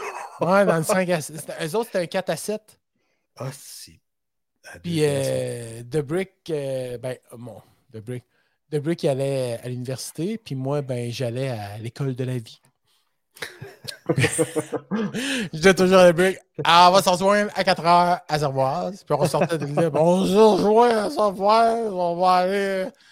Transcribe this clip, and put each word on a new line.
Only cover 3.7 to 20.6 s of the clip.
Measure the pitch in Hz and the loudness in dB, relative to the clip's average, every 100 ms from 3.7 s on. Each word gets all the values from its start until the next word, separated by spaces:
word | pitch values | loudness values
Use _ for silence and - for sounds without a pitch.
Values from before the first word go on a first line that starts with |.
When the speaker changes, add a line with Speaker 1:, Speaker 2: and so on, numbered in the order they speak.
| - - 82 _ _ _ _ _ _ - | -20 -20 -20 _ _ _ _ _ _ -20
Speaker 2:
À | |
deux | - | -14
Speaker 1:
Puis, | 175 165 | -6 0
Speaker 2:
piastres, | 147 139 135 | 0 0 -2
ouais. | 131 127 120 113 117 | -2 -4 -8 -12 -14
Speaker 1:
euh... | |
The | 120 156 135 | -6 -6 -2
Brick, | 175 185 _ - | -4 -6 _ -8
euh... | 151 139 131 127 123 | -6 -4 -6 -8 -8
ben, | 127 123 _ | -10 -12 _
euh, | 120 | -18
mon, | 120 95 - _ _ | -18 -18 -20 _ _
The | 110 | -16
Brick. | 104 123 - _ _ _ _ | -12 -12 -14 _ _ _ _
The | 151 | -4
Brick, | 143 170 | -2 -2
il | 160 | 0
allait | 131 139 135 123 113 | 0 -2 -2 -4 -6
à | 123 | -8
l'université, | 123 123 127 - - 180 226 | -8 -8 -10 -10 -8 -6 -6
puis | - | -8
moi, | 135 131 147 | -6 -4 -4
ben, | 135 123 120 | -4 -6 -6
j'allais | 117 123 123 135 | -6 -6 -4 -6
à | 113 101 104 | -6 -10 -10
l'école | 113 - 139 | -12 -6 -6
de | 123 | -4
la | 127 127 | -6 -6
vie. | 113 - _ _ _ _ _ _ _ - - - - - - - - | -10 -20 _ _ _ _ _ _ _ -16 -16 -14 -20 -16 -18 -10 -4
<laughs> | 147 | 0
Je | 151 - 156 156 - 143 - 214 196 175 277 262 190 | 0 0 -2 -4 -6 -10 -6 -6 -4 -6 -6 -4 -6
disais | 160 185 | 2 4
toujours | 185 185 185 | 4 6 8
à | 180 | 8
The | 165 | 6
Brick, « | 190 185 _ - | 0 -2 _ -4
Ah, | 143 170 180 | 4 8 8
on | |
va | 185 | 8
s'en | 196 | 4
rejoindre | 180 196 208 208 | 2 2 2 0
à | 196 | -2
quatre | 190 180 | 0 0
heures | 165 175 175 175 - | 4 4 4 0 -2
à | 151 | -2
Servoise. » | 147 135 131 165 180 196 - | -2 0 -2 -2 -6 -10 -4
Puis | 143 | 0
on | 151 | 0
sortait | 156 165 160 | 0 -2 -2
de | 143 | -2
là, | 147 165 | -2 0
puis | 143 | 2
on | 165 185 180 | 4 4 4
se | |
rejoint | 196 220 - | 6 6 6